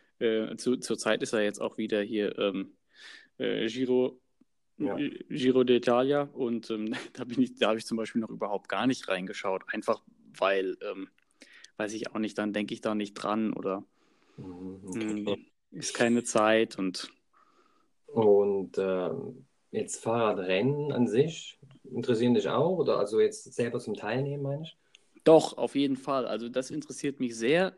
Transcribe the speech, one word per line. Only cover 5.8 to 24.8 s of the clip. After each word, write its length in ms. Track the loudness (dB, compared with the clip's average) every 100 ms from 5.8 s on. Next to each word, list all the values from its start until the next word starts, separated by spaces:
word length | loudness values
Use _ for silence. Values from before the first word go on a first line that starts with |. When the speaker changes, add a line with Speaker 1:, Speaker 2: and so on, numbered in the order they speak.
| 4 2 4 0 -2
Speaker 1:
und, 380 | -4 -2 -2 -4
ähm, 240 | -4 -4
<laughs> 200 | -6 -10
da 100 | -12
bin 180 | -6 0
ich, 140 | 0 2
da 140 | 0
habe 100 | 0
ich 60 | -2
zum 120 | -4
Beispiel 240 | -2 -4
noch 80 | -4
überhaupt 400 | -6 -4 -4 -4
gar 180 | -2 0
nicht 200 | 0 -2
reingeschaut, 560 | -4 -4 -6 -4 -4 -4
einfach 360 | -4 -2 -2 -4 _ -20 -2
weil, 400 | 0 2 0 -4
ähm, 280 | -8 -8 -12 _ _ _ -20 -20 -20 -8
weiß 160 | -6
ich 180 | -6 -6
auch 80 | -4
nicht, 180 | -4 -2
dann 160 | -2
denke 200 | -2 -4
ich 80 | -4
da 140 | -2 -2
nicht 180 | -4
dran 400 | -6 -2 0 -2
oder, 300 | -2 -4 -4 -6 _ _ _ _ -18
Speaker 2:
Mhm, 440 | -14 -12 -12 -12 -10
okay. 400 | -6 -4 -4 -4
Speaker 1:
ähm, 200 | -6 -8 _ _
ist 220 | -10 -8
keine 300 | 0 4 4
Zeit 540 | 2 2 6 4 2 0
und 340 | -4 -4 -10 -14 _ _ _ _ _ _ _ _ -4
Speaker 2:
Und, 720 | 2 6 6 6 0 -2 -2
ähm, 680 | 0 0 -2 -4 -8 -12 -20 _ _
jetzt 300 | -6 -6 -6
Fahrradrennen 920 | -2 2 2 2 2 2 2 0 -2
an 120 | 2 2
sich 540 | 4 2 0 -14 -18 -20 -20
interessieren 500 | -10 -6 0 2 4
dich 140 | 4 4
auch 300 | 2 2 2
oder 200 | 2 2
also 220 | 2 4
jetzt 340 | 4 2 -10
selber 260 | -4 -2 -2
zum 160 | -6 -6
Teilnehmen, 480 | -4 -2 -2 -4
meine 200 | -4 -6
ich? 140 | -8 -16